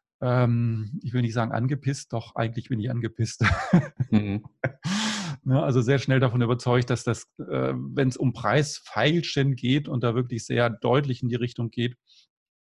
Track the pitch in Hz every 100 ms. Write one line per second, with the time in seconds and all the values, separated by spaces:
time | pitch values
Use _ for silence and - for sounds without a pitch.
0 | _ _ 127 123 123 117 117 113 107 165
1 | 123 123 117 117 113 110 127 143 135 123
2 | - 117 - - 113 117 - 110 113 120
3 | 110 - 110 - 104 - - 175 - -
4 | - 107 104 104 - _ 147 - 165 202
5 | 220 214 175 135 135 131 147 127 117 139
6 | - 131 131 120 117 123 127 123 127 123
7 | - 113 - - 143 135 131 131 135 131
8 | 135 - 131 - 107 135 147 - - 104
9 | 135 170 - 147 135 123 123 143 151 127
10 | 120 117 127 113 - 120 120 104 120 135
11 | 143 123 123 120 120 - 117 - 120 123
12 | _ _ _ _ _ _ _